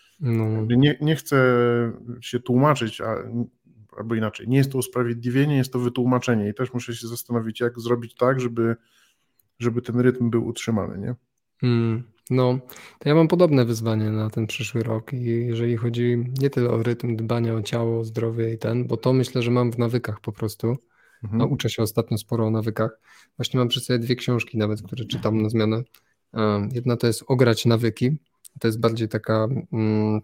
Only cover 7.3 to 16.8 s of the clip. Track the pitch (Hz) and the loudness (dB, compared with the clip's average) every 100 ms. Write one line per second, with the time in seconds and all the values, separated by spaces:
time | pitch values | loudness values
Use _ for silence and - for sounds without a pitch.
7.3 | 120 113 107 120 120 117 120 117 - 123 | -4 -4 -2 -4 -2 -2 -2 -2 -2 0
8.3 | 135 123 117 117 113 _ _ _ _ _ | 2 -2 0 0 -2 _ _ _ _ _
9.3 | _ _ - 117 117 120 117 123 127 120 | _ _ -4 -2 -2 -2 2 2 2 2
10.3 | 117 117 120 - 110 90 95 101 123 _ | 0 -2 -6 -2 -2 -2 -6 -8 -8 _
11.3 | _ _ _ 123 120 117 113 123 _ - | _ _ _ 0 2 2 -2 -6 _ -2
12.3 | 127 127 127 - - - - - 156 160 | 2 2 2 -4 -20 -20 -6 2 4 6
13.3 | 175 175 139 117 113 113 110 107 107 110 | 6 6 6 4 0 0 0 0 -2 -2
14.3 | 117 110 - 117 120 113 110 - 131 120 | -2 -4 -4 -6 -4 -2 -4 -6 -6 -2
15.3 | 117 120 113 117 117 120 117 120 120 123 | -2 -2 -2 0 0 -2 0 0 0 -2
16.3 | 131 139 135 120 117 | -2 0 2 0 2